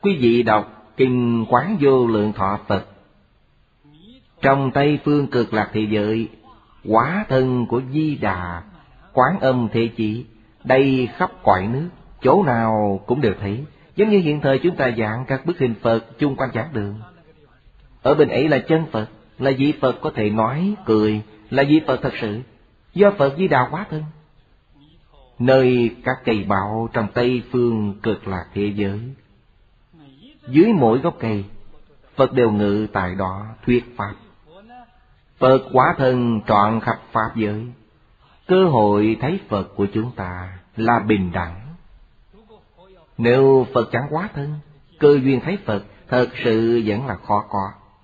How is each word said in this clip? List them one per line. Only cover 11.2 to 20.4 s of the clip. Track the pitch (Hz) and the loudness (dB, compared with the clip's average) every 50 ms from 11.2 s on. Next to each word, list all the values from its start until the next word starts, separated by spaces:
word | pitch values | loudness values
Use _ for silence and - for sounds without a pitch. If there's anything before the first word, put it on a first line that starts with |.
| 180 185 - - - | -6 -6 -6 -4 0
cõi | - 98 92 92 104 117 | 2 2 2 0 -2 -4
nước, | 135 160 175 - - - - - - - | -4 -6 -8 -10 -16 -20 -20 -20 -2 2
chỗ | 127 143 190 208 | 4 4 4 4
nào | 147 120 117 113 110 110 107 107 101 98 95 - | 2 0 0 0 0 0 0 0 0 -2 -4 -2
cũng | - 123 135 | -4 -2 0
đều | 143 113 90 - | 0 -2 -2 -2
thấy. | 101 98 101 117 143 - - _ _ _ _ | -6 -6 -6 -6 -10 -14 -18 _ _ _ _
Giống | - 214 220 | 0 2 4
như | 208 202 | 4 2
hiện | 180 151 147 151 | 2 2 -2 0
thời | 143 139 135 131 | 0 0 0 2
chúng | 135 175 180 | 0 -2 -2
ta | - 143 127 117 110 | 0 -2 -2 0 -2
dạng | 113 107 107 120 127 - | -4 -4 -4 -6 -4 -4
các | 135 131 - | -6 -4 -2
bức | 165 175 - | -6 -2 0
hình | 135 123 113 104 - | 0 -2 -2 -2 0
Phật | 117 113 113 - - - - | 0 0 0 -2 -6 -6 -2
chung | 151 147 135 | -2 -2 -2
quanh | 131 135 127 117 | -2 -6 -4 -4
giảng | 117 110 160 151 | -6 -8 -6 -6
đường. | 117 101 101 101 110 113 107 - - _ _ _ _ _ _ _ _ _ - _ _ - - _ _ _ | -6 -6 -6 -10 -12 -16 -20 -20 -20 _ _ _ _ _ _ _ _ _ -20 _ _ -20 -20 _ _ _
Ở | 127 147 | 0 4
bên | 151 151 123 | 4 4 2
ấy | - 123 135 160 | 4 0 2 2
là | 151 131 | 2 0
chân | 113 - 160 160 160 151 - | 2 0 0 0 0 -2 -6
Phật, | 110 107 - - - _ _ _ - | -6 -6 -6 -12 -20 _ _ _ -2
là | 123 139 135 127 | -2 -2 0 2
vị | 135 147 151 - | 0 0 0 0
Phật | - 131 120 - | -2 -2 -2 -2
có | - 156 151 | -6 -8 -4
thể | - 107 107 | -2 -2 -2
nói, | 104 110 | 0 0